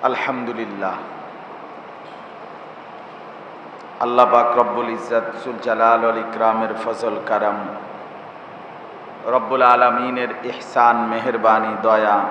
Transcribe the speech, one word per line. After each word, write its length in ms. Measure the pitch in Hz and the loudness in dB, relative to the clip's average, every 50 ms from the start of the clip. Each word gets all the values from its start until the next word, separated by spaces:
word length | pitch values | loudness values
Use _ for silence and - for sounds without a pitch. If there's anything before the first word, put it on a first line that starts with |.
| 113 | 2
আলহামদুলিল্লাহ। 880 | 131 127 120 - 139 131 127 120 117 113 113 113 101 101 98 98 92 90 85 82 - - - - - - - - - - - - - - - - - - - - - - - - - - - - - - - - - - - - - - - - - - - - - - - - - - - - - - - - - - - 120 | 0 0 0 -2 -4 -4 -4 -4 -6 -6 -6 -6 -8 -6 -4 -4 -4 -4 -6 -8 -12 -12 -14 -14 -14 -14 -16 -16 -16 -16 -16 -16 -16 -16 -16 -16 -16 -16 -16 -16 -16 -16 -16 -16 -16 -16 -16 -16 -16 -16 -16 -16 -16 -16 -16 -16 -16 -16 -16 -16 -16 -16 -16 -16 -16 -16 -16 -16 -16 -16 -16 -16 -16 -16 -16 -16 -16 -6 -4 -2
আল্লাহ 200 | 120 120 123 123 123 120 | 2 6 6 6 8 8
পাক 160 | 120 120 120 120 120 | 6 6 6 4 4
রব্বুল 280 | 120 123 120 120 117 117 113 | 4 2 2 -2 -2 -4 -4
ইজ্জত 300 | 110 - - 117 113 113 - - - | -6 -4 0 0 0 0 -2 -8 -8
জুল 180 | - 131 120 107 - | -8 -8 -10 -6 -2
জালাল 340 | 123 110 110 113 113 117 113 117 | -2 2 4 6 6 6 6 4
ওয়াল 160 | 117 110 110 101 | 2 0 0 -4
ইকরামের 480 | - - 110 113 113 110 113 113 107 107 - | -6 -2 2 2 2 2 2 -2 -2 -4 -4
ফজল 380 | - 120 110 - 117 113 107 107 - - | -4 -4 -4 -2 -2 -2 -2 -4 -2 0
কারাম, 300 | 110 104 104 104 101 104 101 - - - - - - - - - - - - - - - - - - - - - - - - - - - - - - - - 110 123 | 0 2 2 0 0 -2 -6 -8 -10 -10 -12 -12 -14 -14 -14 -14 -14 -16 -16 -16 -16 -16 -16 -16 -16 -16 -16 -16 -16 -16 -16 -16 -16 -16 -16 -16 -16 -8 -2 2 2
রব্বুল 280 | 127 120 - 131 127 127 123 123 | 2 2 2 2 6 8 8 8
আলামিনের 580 | 120 123 123 120 123 123 127 123 127 123 117 113 - - 123 | 8 8 6 6 2 0 -2 -2 -2 -2 -4 -4 -8 -8 -8
ইহসান, 480 | 123 - - - - 131 120 120 117 113 113 113 | -8 -8 -12 -2 2 6 6 6 6 4 0 -2
মেহেরবানি, 640 | 110 113 113 131 113 113 107 113 110 110 110 110 107 101 - | -2 -2 -2 -2 -2 4 4 6 6 6 4 0 -4 0 4
দয়া। 340 | 110 110 110 107 104 104 101 98 - | 4 4 6 6 4 4 2 2 0